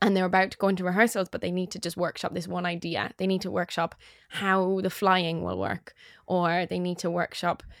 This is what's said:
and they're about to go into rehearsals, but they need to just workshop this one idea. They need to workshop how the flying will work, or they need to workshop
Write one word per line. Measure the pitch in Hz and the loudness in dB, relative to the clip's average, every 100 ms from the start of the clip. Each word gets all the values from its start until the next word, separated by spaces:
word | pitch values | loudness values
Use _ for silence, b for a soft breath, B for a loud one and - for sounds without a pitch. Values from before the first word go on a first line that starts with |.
and | 214 | 2
they're | 190 185 | 4 4
about | 190 190 | 2 2
to | - | 2
go | 196 | 0
into | 185 | 2
rehearsals, | 180 185 233 208 180 | 2 4 4 2 -2
but | - | -4
they | 180 | -2
need | 180 180 | -2 -4
to | - | -6
just | 170 180 | -6 -2
workshop | 175 - 180 | -2 -2 -6
this | 175 170 | -6 -4
one | 180 175 | -4 -4
idea. | 170 170 120 - - | -4 -4 -2 -4 -2
They | 190 | 0
need | 190 | 0
to | 190 | 0
workshop | 175 175 - 170 - B B B | -2 -2 -2 -2 -4 B B B
how | - 196 190 185 190 | -4 2 2 2 2
the | 185 | -2
flying | - 190 185 165 165 | 2 4 4 2 -2
will | - 92 | -2 -2
work, | 95 180 - B B B - | -2 -4 -10 B B B -2
or | 185 170 175 175 | 2 2 2 0
they | 180 | -2
need | 180 175 | -2 -2
to | 175 | -2
workshop | 175 - - 175 - - - | -2 -2 -2 -2 -2 -8 -16